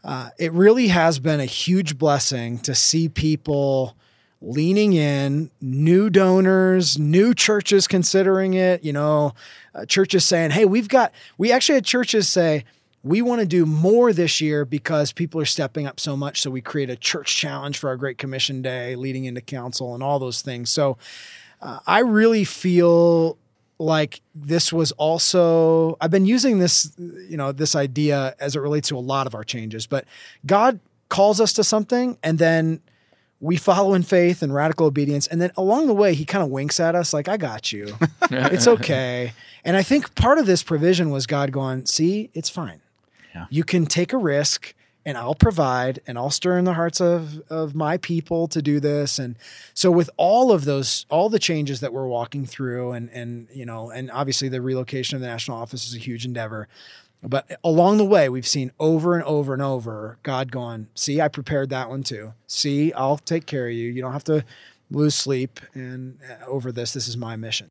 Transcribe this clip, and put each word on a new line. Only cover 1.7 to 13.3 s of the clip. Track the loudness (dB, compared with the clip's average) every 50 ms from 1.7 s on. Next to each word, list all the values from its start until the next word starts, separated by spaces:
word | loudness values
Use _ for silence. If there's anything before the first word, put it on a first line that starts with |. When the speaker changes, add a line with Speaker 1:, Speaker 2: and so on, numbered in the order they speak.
| 0 0 0 -2 -4
Speaker 1:
blessing | 0 2 2 2 2 0 -2 -2 -4 -4 -6 -6 -6
to | -6 -2 0
see | 2 2 2 2 0 -2 -2
people | -4 -2 0 0 -2 -2 _ -2 -2 0 2 2 0 0 -2 -4 -8 _ _ _ _ _ _ _ _ _
leaning | -14 -6 -4 0 0 2 2 4 4 4 4
in, | 4 4 2 0 0 0 0 -2 -2 -4 -6 _ _
new | -8 -6 -2 0 4 4 6 4 4 6
donors, | 4 6 6 6 6 6 6 4 4 4 4 4 4 4 2 2 0
new | 0 0 4 4 4 6 4 4
churches | 2 2 2 2 0 2 4 4 4 4
considering | 4 2 2 2 2 2 2 4 4 2 2 2 0 2
it, | 2 4 2 2 0
you | -2 -4 -2
know, | 0 2 2 2 2 2 0 -2 -8 -20 -20 -20 -20 -20 _ _
uh, | -16 -4
churches | 0 2 2 2 4 2 2 2
saying, | 4 2 2 2 0
"Hey, | 4 4 4
we've | 4 4 2 0
got," | 4 4 4 4 2 _ -10 -20 -20 _
we | -2 2 4
actually | 4 4 4 4 2
had | 2 2
churches | 2 0 0 0 2 2 0 2 2
say, | 2 2 2 2 2 0 -2 _ _ _ _ _ _ _ -4
"We | 0 0 0
wanna | 2 0